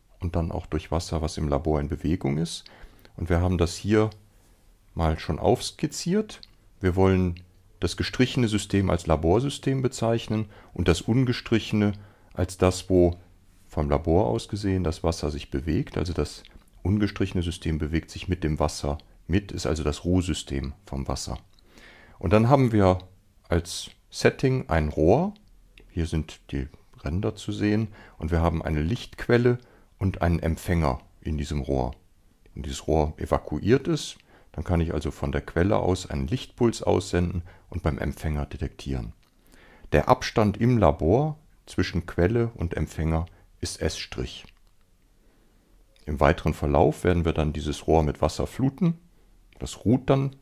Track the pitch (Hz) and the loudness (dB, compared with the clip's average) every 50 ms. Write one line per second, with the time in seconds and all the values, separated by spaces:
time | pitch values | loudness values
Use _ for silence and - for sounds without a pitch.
0 | _ _ _ - - 85 - 87 82 85 85 80 - - - 78 - - - 82 | _ _ _ -10 -8 -4 -2 -2 -2 -2 -4 -6 -6 -4 -4 -4 -4 -2 -4 -4
1 | - - 85 78 80 78 - - 78 73 71 69 - 80 78 73 71 71 76 - | -2 -2 -4 -4 -2 -4 -4 -4 -2 -2 0 0 0 0 0 0 0 -2 -4 -4
2 | - 73 85 95 - 67 - 151 165 170 - - - - - - - - - - | -2 -2 -2 0 0 -2 -2 -2 -2 -4 -6 -10 -16 -18 -20 -20 -20 -20 -20 -20
3 | - - - - 87 82 87 85 90 90 92 85 87 80 - - - 98 107 107 | -20 -20 -10 -8 -2 0 2 2 2 2 2 2 0 0 -2 -4 -2 2 4 4
4 | 107 110 - - - _ _ _ _ _ _ _ _ _ _ _ _ _ - - | 4 2 -2 -8 -16 _ _ _ _ _ _ _ _ _ _ _ _ _ -4 0
5 | 82 80 80 - - - 80 - - 90 120 - - - - - - 151 - - | 0 0 0 0 -2 -4 -4 0 2 2 2 2 0 -6 -6 -6 -6 -6 -6 -6
6 | - 170 180 214 214 214 - - - - _ _ _ _ _ _ - 92 87 92 | -2 0 0 0 0 -2 -8 -18 -20 -20 _ _ _ _ _ _ 0 0 4 4
7 | 95 95 95 92 92 90 85 87 - - _ _ _ _ _ _ - 85 - - | 4 6 6 4 2 0 -2 -6 -10 -20 _ _ _ _ _ _ -4 -4 -2 -4
8 | - - - - 127 127 - 135 120 107 107 101 - - - 98 101 90 85 85 | -4 -2 0 0 0 2 2 0 0 2 0 -2 -2 0 0 0 2 2 0 0
9 | - 82 80 76 76 80 92 113 135 143 135 - - 139 135 135 127 123 - - | 2 0 0 2 4 2 2 2 2 0 -4 -4 -2 -2 0 0 0 -2 -2 -2
10 | 117 113 117 113 - - 107 107 107 - - - - - - - 87 87 82 - | 0 0 0 0 -2 -2 -4 -4 -4 -6 -10 -18 -20 -10 -6 0 2 2 2 2
11 | - - 113 131 131 123 120 - - - 117 110 - - - 107 104 104 98 - | 2 2 2 2 2 2 0 -4 -2 0 0 0 0 0 2 2 2 2 0 -2
12 | - - - _ _ _ - - 92 - - - 92 92 92 - - - 92 90 | -8 -20 -20 _ _ _ -4 -4 -4 -4 0 2 2 2 2 0 0 2 4 6
13 | 87 87 87 - - - - - _ - _ - - - - - 76 71 73 69 | 6 4 2 -2 -8 -20 -20 -20 _ -20 _ -20 -20 -8 -4 -4 0 2 0 0
14 | - 82 80 90 110 120 113 113 - - - 101 104 98 95 92 90 85 85 - | 2 2 2 4 2 2 0 -2 -4 -6 -8 -4 -2 -2 0 0 0 -2 -2 -2
15 | - 85 82 - - 76 73 73 - - - 67 67 - 80 101 - - - - | -2 -2 -2 0 -2 -4 -4 -6 -8 -8 -6 -4 -2 -2 -2 -2 -2 -2 -4 -4
16 | 85 87 85 - 73 - - - - - - - - - - - - 85 101 107 | -4 -2 -2 -2 -4 -4 -6 -12 -20 -20 -20 -20 -20 -20 -16 -6 -2 0 2 2
17 | 104 98 - - 101 95 - 95 85 85 85 - - 85 80 76 80 73 80 80 | 2 0 0 -2 -4 -2 -2 -2 -4 -4 -6 -6 -4 -4 -4 -2 -2 -2 -2 -4
18 | - - - - - 92 90 - - 76 76 73 76 76 - - - 71 71 73 | -4 -6 -10 -12 -6 -4 -4 -2 -2 -2 0 0 0 -2 -2 -4 -4 -4 -4 -6
19 | - - - - - - - 101 101 95 - 87 - 64 80 80 76 73 73 - | -8 -14 -20 -18 -6 -2 -2 -2 -2 -4 -6 -6 -4 -2 -2 -2 -2 -2 -4 -4
20 | - 87 90 92 90 90 76 - - - 69 67 67 69 69 - _ - 67 67 | -2 0 0 0 0 0 -4 -6 -6 -6 -6 -6 -6 -6 -10 -14 _ -12 -10 -8
21 | 65 - 69 - - - - - - _ _ - _ _ - - - - - - | -6 -6 -6 -6 -6 -8 -10 -10 -12 _ _ -20 _ _ -20 -20 -20 -20 -20 -20
22 | - - - - - 92 101 107 113 120 143 139 131 117 113 107 98 92 92 92 | -20 -20 -12 -8 0 2 4 4 6 6 6 6 4 4 4 6 6 6 4 4
23 | - - - _ _ _ _ _ _ - - 87 - - - - - - - _ | 0 -8 -20 _ _ _ _ _ _ 0 0 0 0 -2 -6 -10 -12 -14 -16 _
24 | _ _ - - - 113 - - - 131 131 127 127 - 82 82 78 76 - 76 | _ _ -4 0 2 2 2 2 0 0 0 0 -2 0 0 2 2 0 2 4
25 | 76 82 104 143 180 208 202 - - _ - - _ _ _ - - - - 87 | 4 6 6 6 4 0 -4 -8 -16 _ -20 -20 _ _ _ -20 -20 -10 -4 -4
26 | 82 80 - 80 78 - - - _ - - 71 65 65 - - _ _ - - | -2 -2 -2 -2 -4 -4 -8 -18 _ -8 -6 -6 -6 -6 -10 -16 _ _ -20 -12
27 | - - 80 92 110 110 104 - - - 101 101 104 104 104 107 110 104 - - | -8 -4 -4 -2 -2 -4 -4 -6 -8 -8 -4 0 2 2 2 2 0 -2 -6 -12
28 | - - - - - 80 85 82 82 85 82 80 - 76 78 76 76 85 117 - | -20 -20 -12 -8 -4 0 2 2 2 2 0 0 -2 -2 -2 0 0 -2 -2 -4
29 | - - - - - - 123 120 120 123 123 123 - - - _ _ _ _ _ | -6 -10 -14 -8 0 2 4 4 4 4 2 0 -4 -12 -20 _ _ _ _ _
30 | 95 95 92 - - 85 85 82 85 82 82 - - - 90 85 80 71 62 - | -2 -2 0 0 2 2 2 2 0 0 -2 -2 -2 0 0 2 2 2 0 -2
31 | - _ _ _ - - 78 73 71 - 73 73 65 71 71 65 64 62 58 - | -6 _ _ _ -6 -4 -4 -4 -4 -4 -4 -4 -2 -2 -2 -2 -2 -4 -6 -10
32 | _ _ _ _ _ _ _ _ _ - - - - 71 67 - - - 76 80 | _ _ _ _ _ _ _ _ _ -16 -14 -12 -10 -10 -10 -6 -2 0 2 2
33 | 76 76 - - - - 73 69 - - 76 73 - 95 123 139 - 175 165 147 | 2 0 -2 -6 -4 -2 -2 -2 -2 -4 -6 -2 2 2 2 2 2 0 -2 -4
34 | - - - - _ _ - - _ _ - - - - 90 82 82 80 - 73 | -4 -8 -14 -16 _ _ -20 -20 _ _ -12 -8 -4 0 0 2 2 0 -2 -2
35 | - 73 - - - 71 67 71 - - - 82 87 101 107 101 87 87 92 - | -4 -4 -6 -4 -4 -4 -2 -4 -4 -2 0 0 2 2 2 2 2 0 0 -2
36 | - - - 71 67 69 123 127 - - - - 120 117 107 - - 95 95 95 | -2 -6 -4 -4 -4 -2 -4 -6 -6 -10 -2 0 2 2 2 0 0 2 2 2
37 | 92 - - 87 90 87 87 90 - - - - _ - - 87 - 82 69 - | 2 0 0 0 0 0 -2 -4 -8 -8 -14 -20 _ -12 -10 -4 -2 -2 -2 -2
38 | - - - - - 80 76 73 71 - - 71 - 67 - - - 69 67 65 | -2 -4 -4 -4 -4 -4 -4 -4 -4 -6 -6 -8 -8 -8 -8 -10 -8 -8 -6 -6
39 | 57 57 - _ _ _ _ _ _ _ - - - - - - - - - - | -6 -10 -12 _ _ _ _ _ _ _ -20 -20 -20 -20 -20 -20 -6 0 2 2
40 | - - 127 - - - - 120 107 104 98 - 113 123 127 113 98 76 78 - | 4 4 2 2 2 0 0 2 2 2 2 2 2 2 4 6 6 4 4 4
41 | - 78 98 127 151 156 147 - _ _ _ _ _ - - - 87 - - 87 | 2 2 4 4 2 0 -4 -8 _ _ _ _ _ -6 -4 -2 -2 -2 -2 -4
42 | - - - - 85 92 117 120 117 117 - - 85 85 - - 78 - - - | -6 -4 0 0 2 2 2 2 0 -2 -2 -4 -6 -4 -2 -4 -4 -4 -4 -2
43 | 80 80 80 82 85 - - - - _ _ _ - - - - 85 80 - - | -2 0 0 0 -2 -4 -10 -18 -20 _ _ _ -10 -10 -6 -4 -4 -4 -4 -6
44 | - - - - 64 - - - - - - _ _ _ _ _ _ _ _ _ | -8 -10 -8 -8 -8 -8 -10 -14 -20 -20 -20 _ _ _ _ _ _ _ _ _
45 | _ _ _ _ _ _ _ _ _ _ _ _ _ _ _ _ _ _ _ _ | _ _ _ _ _ _ _ _ _ _ _ _ _ _ _ _ _ _ _ _
46 | _ 78 76 67 73 71 - - - 80 76 - - 73 71 73 90 143 151 - | _ -8 -2 2 4 4 4 4 0 -2 -2 0 0 2 4 4 4 4 2 2
47 | - 90 87 87 82 82 78 80 78 78 73 78 76 76 71 - - - 80 80 | 0 2 2 2 2 0 0 0 0 -2 -2 -4 -4 -6 -6 -4 0 2 2 4
48 | 78 73 65 - - 73 - - 71 - - - 123 135 135 - 190 165 165 - | 4 2 0 0 -2 -2 0 -2 -6 -6 -4 -2 -2 -2 0 0 0 0 0 -2
49 | - _ _ _ _ _ _ _ _ _ _ - 65 - - - - - 120 127 | -8 _ _ _ _ _ _ _ _ _ _ -12 -12 -12 -12 -4 2 2 2 2
50 | 127 - 139 135 139 139 - - | 4 2 2 2 2 -2 -6 -10